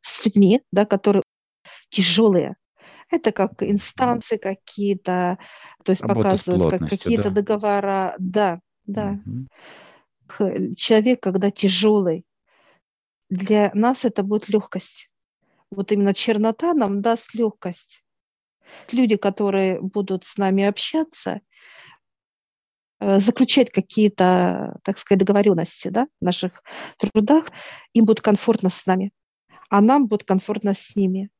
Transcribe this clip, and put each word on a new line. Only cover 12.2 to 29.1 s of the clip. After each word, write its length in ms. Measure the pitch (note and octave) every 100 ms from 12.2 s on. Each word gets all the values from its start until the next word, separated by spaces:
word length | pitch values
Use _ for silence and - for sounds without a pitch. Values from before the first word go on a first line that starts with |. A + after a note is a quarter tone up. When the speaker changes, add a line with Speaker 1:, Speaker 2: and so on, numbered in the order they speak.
| _ _ _ _ _ _ _ _ _ _ _
Speaker 1:
для 400 | F#3 G3 G#3 G#3
нас 300 | G3+ A#3 C4
это 180 | A#3 G#3
будет 260 | G3 G#3 -
легкость. 640 | G#3 - F#3 - - - _ _ _ _ _ _
Вот 220 | G3 F#3+
именно 220 | G3+ G3
чернота 600 | F#3+ - G#3+ A3 A3 E4+
нам 280 | D#4 G#3 G3+
даст 320 | A3 A#3 -
легкость. 680 | A3 A3 - F3+ F3 - - _ _ _ _ _ _ _ - -
Люди, 240 | A#3+ B3 G#3
которые 640 | G3+ G3 G3+ G3 F#3+ F#3
будут 440 | F#3+ G#3 G3 F#3
с 140 | - -
нами 260 | G3 G3
общаться, 760 | G3+ G3+ - D#4+ D#4+ - - - _ _ - - - _ _ _ _ _ _ _ _ _ _ _
э, 200 | G#3 G3
заключать 500 | G3+ - B3+ - A#3+
какие-то, 1080 | - - - G#3+ - F#3 F3+ F3+ - - -
так 140 | - F#3+
сказать, 220 | - G3
договоренности, 680 | F#3+ G3+ G3+ E3+ - - G3
да, 180 | G3 C#4 _
в 40 |
наших 380 | F3+ F3+ F3+ _ - - - _
трудах, 480 | G3+ A3 G#3 D#4 D#4+ - - - _
им 100 | A#3 A3
будет 140 | A3
комфортно 500 | - G3+ - A3 F#3
с 160 | - -
нами, 260 | F#3 G3+